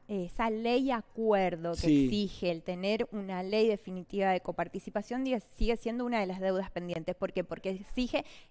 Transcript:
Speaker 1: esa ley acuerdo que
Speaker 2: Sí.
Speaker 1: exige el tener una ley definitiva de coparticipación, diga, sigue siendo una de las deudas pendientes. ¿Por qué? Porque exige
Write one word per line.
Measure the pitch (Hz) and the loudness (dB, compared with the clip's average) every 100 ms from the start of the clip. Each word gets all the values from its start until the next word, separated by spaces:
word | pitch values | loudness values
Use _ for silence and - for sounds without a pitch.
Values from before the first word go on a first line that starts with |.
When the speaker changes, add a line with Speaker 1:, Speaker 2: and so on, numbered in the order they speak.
| - | -6
Speaker 1:
esa | 202 175 - 226 | -6 -4 -2 -2
ley | 220 233 247 269 | 0 2 2 2
acuerdo | 240 - - 226 202 185 170 165 | -2 -4 -2 4 4 4 0 -2
que | 165 | 0
Speaker 2:
Sí. | 170 147 | 4 6
Speaker 1:
exige | 131 208 202 - 180 | 6 4 0 -2 -2
el | 165 | -2
tener | 175 180 190 214 240 | -4 -4 0 0 0
una | 220 190 185 | -4 -4 -4
ley | 190 214 226 | 0 2 4
definitiva | 208 - 185 175 202 190 | 2 -2 -10 -6 0 2
de | 185 | 2
coparticipación, | - 175 170 190 - 208 208 240 | 0 -4 -4 -6 -6 -6 -4 -4
diga, | 262 247 | 0 -2
sigue | - - 220 226 | -4 0 2 2
siendo | 233 233 247 | 0 -2 0
una | 233 | 0
de | 190 | 0
las | 185 | 0
deudas | 190 190 185 | 0 2 0
pendientes. | - 175 170 160 180 | -4 -4 -4 -4 -4
¿Por | 190 | -2
qué? | - | -2
Porque | 175 - 190 | -4 -4 -6
exige | 190 202 - 247 294 - - - | -6 -4 -2 0 0 -4 -12 -4